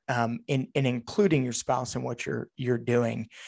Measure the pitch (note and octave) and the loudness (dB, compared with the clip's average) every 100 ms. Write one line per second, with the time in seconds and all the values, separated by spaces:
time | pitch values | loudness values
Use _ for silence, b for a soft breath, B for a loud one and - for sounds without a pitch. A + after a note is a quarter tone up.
0 | - B2 A#2 A#2 - C3+ - C#3+ C3 B2 | -2 0 0 -2 -2 -2 0 0 0 0
1 | - - G3 D3 B2+ A2+ - B2+ B2 B2+ | -2 2 4 4 0 -2 -2 -2 -2 -4
2 | B2 B2 C#3 C3 - - B2 A#2+ A#2 A#2+ | -6 -6 -4 -6 -6 -4 0 0 2 2
3 | A#2 A2+ A2 B | 2 -2 -8 B